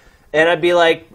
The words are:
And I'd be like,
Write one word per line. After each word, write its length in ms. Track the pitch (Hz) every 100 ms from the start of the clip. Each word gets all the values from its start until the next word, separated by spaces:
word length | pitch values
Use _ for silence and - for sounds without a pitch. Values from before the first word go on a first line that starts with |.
| _ _ _
And 140 | 151 165
I'd 120 | 170
be 140 | 175
like, 340 | 175 165 160 -